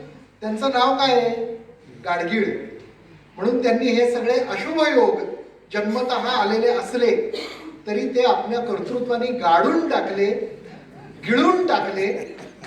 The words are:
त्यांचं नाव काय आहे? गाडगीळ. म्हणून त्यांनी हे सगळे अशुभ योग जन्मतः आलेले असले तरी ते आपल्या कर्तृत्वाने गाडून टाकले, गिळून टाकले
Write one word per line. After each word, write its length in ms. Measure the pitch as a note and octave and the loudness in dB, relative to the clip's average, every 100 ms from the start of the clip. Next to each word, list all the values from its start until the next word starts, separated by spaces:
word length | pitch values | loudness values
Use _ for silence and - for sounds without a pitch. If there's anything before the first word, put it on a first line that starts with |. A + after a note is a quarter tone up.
| - - - _ | -18 -20 -20 _
त्यांचं 280 | G#3+ A3 C4+ | -6 -2 0
नाव 260 | B3+ B3+ C4+ | 2 2 4
काय 180 | C#4 | 2
आहे? 320 | A#3+ A#3 A3+ A#3 - - - - A#2+ F3 | 2 2 -2 -6 -8 -16 -20 -20 -10 -4
गाडगीळ. 400 | F3 E3+ A3 F#3 C#3 A2 - - - - - - E3 | -2 0 0 -2 -4 -10 -16 -20 -20 -20 -20 -20 -4
म्हणून 260 | A3 B3+ | 0 2
त्यांनी 220 | A#3+ A3+ B3+ | 2 2 2
हे 260 | A3+ B3 | 2 2
सगळे 280 | A#3+ A3+ B3+ | 2 0 0
अशुभ 400 | - G3 - D#4+ D4 | 0 -4 -4 0 2
योग 320 | C4 G#3 - - - - - - | 4 4 2 -4 -10 -14 -20 -8
जन्मतः 540 | G#3 G#3+ B3 B3 A#3+ A#3 | -4 -2 -2 -2 -2 0
आलेले 380 | B3+ G3+ A3 A#3+ | 0 0 2 2
असले 480 | A#3+ - A#3+ A#3 - - - - - - - G#3+ | 2 -2 0 2 2 0 -6 -8 -12 -16 -14 -6
तरी 200 | A#3+ C4 | -4 -2
ते 140 | B3+ | 2
आपल्या 360 | B3 G3 G#3+ A#3+ | 4 2 0 -4
कर्तृत्वाने 720 | A#3 F#3 - B3 B3 A#3 B3+ | -2 -4 -4 -4 -2 -2 -2
गाडून 580 | A#3+ E3+ A3+ - E4 C#4 | 0 4 4 4 2 2
टाकले, 400 | A3+ F#3+ G3 G#3 - - - - - - - - - - | 0 0 0 0 0 -6 -10 -18 -20 -20 -20 -20 -8 0
गिळून 380 | B3 E4+ F#4 F4+ | 4 4 4 2
टाकले 680 | G#3+ F#3+ G3 G3 - - - - - | 0 0 -2 -2 -4 -8 -14 -18 -18